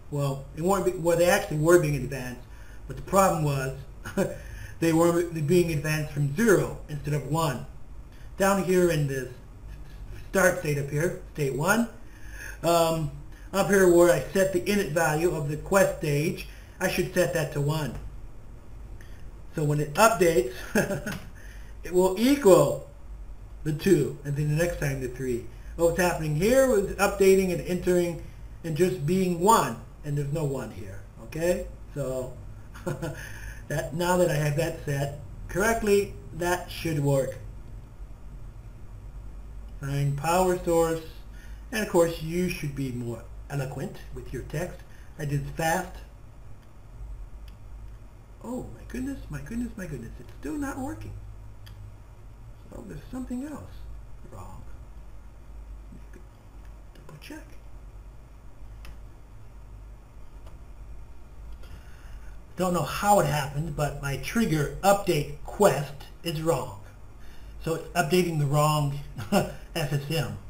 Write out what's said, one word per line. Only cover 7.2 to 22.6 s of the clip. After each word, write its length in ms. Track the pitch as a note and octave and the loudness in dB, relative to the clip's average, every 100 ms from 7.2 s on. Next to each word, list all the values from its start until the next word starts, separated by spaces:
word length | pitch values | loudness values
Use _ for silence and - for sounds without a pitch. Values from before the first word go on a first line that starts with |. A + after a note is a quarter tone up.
| C3 | 0
one. 360 | D#3+ D#3 A2+ - - - - - - - - | 0 0 -2 -8 -12 -12 -12 -14 -16 -12 0
Down 240 | G3 G3 | 4 4
here 280 | E3 F#3 F3 | 4 6 6
in 180 | D3+ C#3 | 4 2
this 200 | C3+ - - - - - - - - - - - | -2 -6 -12 -16 -16 -14 -14 -14 -14 -12 -12 -2
start 300 | G3 F3+ F3+ | 4 4 4
state 180 | D#3 C#3+ | 0 0
up 100 | C#3 | 0
here, 320 | D3 F3+ - - | 0 0 -2 -8
state 200 | - C3+ | -2 -2
one, 340 | B2 F3 A3 A3+ - - - - - - - | 2 4 4 2 -4 -16 -14 -12 -10 -12 -2
um, 480 | D#3+ E3+ E3 D#3+ D3 - - - - | 4 6 6 2 -2 -6 -12 -14 -2
up 160 | G3 F3+ | 0 4
here 240 | G3 F3+ | 8 10
where 200 | E3+ F3 | 10 10
I 80 | D#3 - | 8 4
set 200 | G3 F#3+ | 4 4
the 80 | F3+ | 4
init 320 | G3 G3+ C#3+ | 2 2 2
value 420 | E3 D#3+ D3+ F3 | 2 4 4 2
of 140 | D#3 D3 | 0 -2
the 80 | D3 | -4
quest 420 | - G3 F#3+ - | 4 6 6 4
stage, 480 | D#3 C#3+ E3+ F#3 - - - - | 0 2 2 -2 -8 -14 -18 -4
I 80 | F#3 | 0
should 240 | - - | 0 0
set 220 | F3+ E3+ | 2 2
that 180 | D#3+ C#3+ | 2 0
to 80 | D3 | 0
one. 340 | C#3+ D#3 C3+ G2+ - - - - - - - - - - - - - - - E3 | 0 0 -2 -4 -10 -10 -12 -12 -14 -14 -14 -14 -14 -14 -12 -12 -12 -12 -8 -2
So 80 | |
when 160 | D3 D3 | 0 2
it 120 | D3 | 0
updates, 600 | F#3 A3 G#3+ E3+ E3 F3+ - - | 6 6 8 6 6 2 -4 0
<laughs> 440 | G#3+ D3 C#3+ G#3 - - - - - - - | 2 2 -2 -4 -8 -10 -14 -14 -14 -14 -12
it 100 | - | 0
will 220 | F3+ F#3 G3 | 4 4 4
equal 680 | B3 C#4 G3 D#3+ | 4 6 10 10